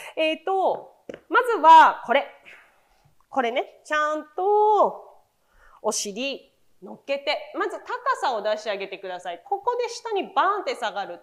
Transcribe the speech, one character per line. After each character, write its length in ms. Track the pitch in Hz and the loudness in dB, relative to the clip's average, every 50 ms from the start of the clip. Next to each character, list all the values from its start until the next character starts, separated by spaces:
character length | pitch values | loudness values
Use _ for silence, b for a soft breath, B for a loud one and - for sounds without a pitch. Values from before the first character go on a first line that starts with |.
| B B B | B B B
え 160 | - 320 311 | -2 -2 -2
ー 120 | 320 311 - | -2 -4 -4
と、 520 | 381 392 381 359 262 - - - - - _ _ - - - _ _ | -4 -2 0 0 0 0 -2 -6 -16 -20 _ _ -18 -18 -18 _ _
ま 160 | 320 466 508 | 2 2 2
ず 140 | 480 453 359 | 2 0 4
は 440 | 285 320 330 320 294 214 160 - - | 8 10 12 12 10 8 4 0 -4
こ 60 | - | 0
れ。 140 | 233 277 277 - - - B B B B B B B B _ _ _ _ _ _ _ _ _ _ | 0 0 0 -2 -12 -20 B B B B B B B B _ _ _ _ _ _ _ _ _ _
こ 140 | - 269 | -4 -4
れ 80 | 247 233 | -4 -2
ね、 320 | 233 285 392 - - - _ | -4 -4 -6 -6 -12 -20 _
ち 80 | - | -4
ゃ 220 | 302 302 302 302 311 | -2 -2 -2 -2 -4
ん 100 | 311 294 - _ | -6 -8 -10 _
と 880 | - 370 403 415 415 427 427 427 392 294 196 - - - - - - _ _ _ _ b b b b b b b b | -4 -2 0 2 2 4 4 4 4 2 2 0 -6 -16 -20 -20 -20 _ _ _ _ b b b b b b b b
お 100 | - 214 | -6 -4
尻 600 | 208 - - 208 190 214 262 277 254 - - _ _ _ _ _ _ _ | -4 -4 -6 -6 -8 -8 -8 -8 -8 -10 -14 _ _ _ _ _ _ _
乗 120 | 180 214 220 | -20 -20 -20
っ 60 | - _ | -18 _
け 140 | - 277 277 | -6 -6 -4
て、 340 | 277 302 285 208 - - - | -4 -4 -4 -4 -6 -10 -6
ま 140 | 294 403 359 | -6 -6 -6
ず 100 | 349 294 | -6 -10
高 60 | - - 440 480 - 539 508 - | -10 -10 -10 -4 -2 -2 -2 0
さ 140 | - 294 247 | -2 -2 -2
を 60 | 214 | -2
出 140 | 202 214 214 | -2 -2 -4
し 80 | 214 - | -2 -4
て 60 | 233 | -6
あ 60 | 202 | -6
げ 100 | 196 196 | -6 -8
て 100 | 190 190 | -10 -12
く 120 | 185 - 185 | -12 -10 -10
だ 120 | 180 175 | -12 -10
さ 120 | - 185 | -10 -12
い。 100 | 175 175 - | -12 -12 -6
こ 160 | - 403 392 | -6 -6 -4
こ 160 | - 480 494 | -2 -4 -2
で 120 | 494 480 427 | -2 -4 -6
下 220 | 466 - - 453 | -8 -10 -8 -6
に 200 | 427 381 277 208 - | -4 -4 -4 -2 0
バ 80 | 269 | 0
ー 160 | 311 359 415 403 | 2 2 0 -2
ン 20 | |
っ 40 | - | -4
て 100 | 277 240 | -6 -6
下 180 | - 240 208 | -6 -6 -6
が 120 | - 202 196 | -6 -6 -8
る 140 | 175 175 170 | -8 -12 -12